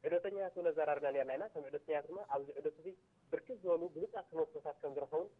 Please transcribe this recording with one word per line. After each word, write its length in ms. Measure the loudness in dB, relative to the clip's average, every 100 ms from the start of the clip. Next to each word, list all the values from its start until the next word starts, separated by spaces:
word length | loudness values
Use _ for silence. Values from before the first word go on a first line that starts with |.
ዑደተኛታት 520 | 2 2 2 -2 -4 2
እውን 140 | 2
ኣዘራርብና 420 | 4 4 4 4
ነርና 180 | 2 2
ኢና። 140 | 0 -2
እቶም 220 | -6 -6
ዑደተኛታት 400 | -8 0 -2 0
ድማ 120 | -8 -2
ኣብዚ 200 | -2 -2
ዑደት 260 | -2 -4 -4
እዚ 100 | -12 -12 _ _ _
ብርክት 260 | -6 -4 -4
ዝበሉ 240 | 2 2 2
ብሉፃት 360 | -2 -4 -4 -6
ተመክሮታት 520 | 0 0 0 -6 -4
ከም 140 | -4
ዝረኸቡን 360 | -2 0 0 -2 -8